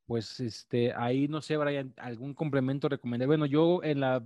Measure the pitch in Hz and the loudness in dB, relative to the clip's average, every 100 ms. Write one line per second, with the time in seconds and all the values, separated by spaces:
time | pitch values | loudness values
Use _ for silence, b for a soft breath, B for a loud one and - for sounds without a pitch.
0 | - 117 104 - 123 - - 123 120 - | -6 -4 -4 -6 -8 -8 -2 2 2 2
1 | 120 135 143 156 - 151 147 143 131 - | 0 0 0 -2 -2 0 0 -2 -6 -10
2 | 123 113 135 139 160 135 131 139 - 139 | -12 -10 -10 -4 0 2 2 0 0 -2
3 | 120 120 131 156 147 143 165 180 156 139 | -2 0 2 4 4 4 4 4 2 0
4 | 135 131 | 2 0